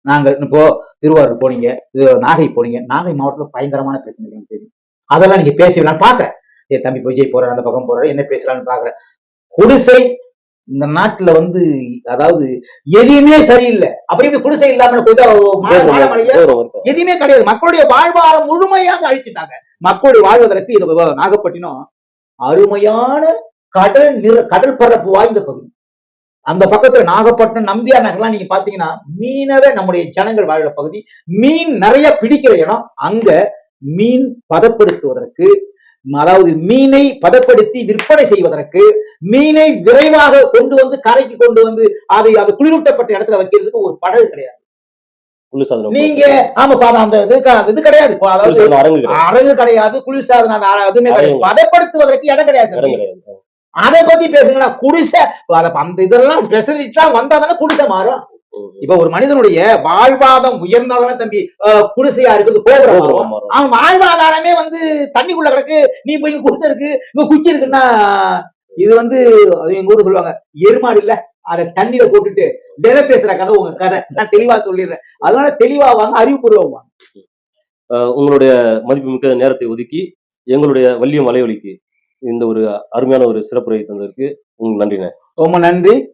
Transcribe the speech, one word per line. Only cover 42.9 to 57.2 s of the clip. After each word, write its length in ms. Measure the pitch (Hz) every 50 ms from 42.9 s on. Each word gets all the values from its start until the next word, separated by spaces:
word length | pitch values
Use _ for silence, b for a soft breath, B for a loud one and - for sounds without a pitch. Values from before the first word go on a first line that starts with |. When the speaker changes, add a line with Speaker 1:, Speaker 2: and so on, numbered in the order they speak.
| - - 240 220 208 214
Speaker 1:
இடத்துல 240 | 220 220 220 190
வைக்கிறதுக்கு 300 | 185 - - 415 - 440
ஒரு 240 | - - 202 180 - -
படகு 280 | - - - - - -
கிடையாது. 280 | - 147 135 127 - _ _ _ _ _ _ _ _ _ _ _ _ _ _ _ _ _ _ _
Speaker 2:
குளிர்சாதனம் 380 | - 139 135 - 131 113 107 -
Speaker 1:
நீங்க, 300 | 214 277 302 302 302 277
Speaker 2:
கிடையாது. 280 | 285 285 277 269 240 -
Speaker 1:
ஆமா, 300 | - - 262 277 269 -
பா-, 220 | 240 233 233 226
அந்த 200 | 220 214 214 214
இது 200 | 202 202 240 269
க-, 220 | 262 262 247 220 196 202
இது 140 | 220 214
கிடையாது. 320 | 208 208 190 202 - 254 190
பா-, 160 | - 190 196
அதாவது 320 | 185 190 202 220 - -
Speaker 2:
குளிர்சாதனம் 140 | 208 143 143
அரங்கு 240 | 135 139 156 160 156
கிடையாது. 260 | 123 - - 156 165
Speaker 1:
அரங்கு 280 | 175 202 247 262 277 277
கிடையாது, 480 | - 240 240 226 220 214 214 220 262 254
குளிர்சாதன 520 | - 269 269 254 - 247 240 226 226 220 208
அற-, 280 | 202 196 196 202 202
எதுவுமே 280 | 196 190 240 240 247 240
கிடையாது. 260 | 214 190 - 143 135
Speaker 2:
அரங்கு. 0 |
Speaker 1:
பதப்படுத்துவதற்கு 920 | - 190 214 - - 659 - 349 349 349 - 311 294 269 262 - 269 294
இடம் 120 | 269 285 311
கிடையாது 320 | 294 277 277 226 214 185
Speaker 2:
இடம் 40 | -
Speaker 1:
தம்பி. 100 | - 135
Speaker 2:
கிடையாது. 300 | 123 107 104 95 92 92 _ - 101 95 _ _ _ _ _ _
Speaker 1:
அதை 320 | _ 165 190 247 294 330 330
பத்தி 240 | 320 330 330 339 311
பேசுங்கன்னா 460 | 285 285 262 226 269 269 262 240 254
குடிசை, 440 | - 233 269 320 339 311 - - 359 285 - B B B
அத-, 260 | _ 170 165 165 170
அந்த 300 | - 147 151 170 180 175
இதெல்லாம் 480 | 185 185 233 240 254 277 311 277 214 -
ஸ்பெஷலிஸ்டா 600 | 208 220 220 - 302 294 285 226 - 311 320 311
வந்தா 260 | 262 233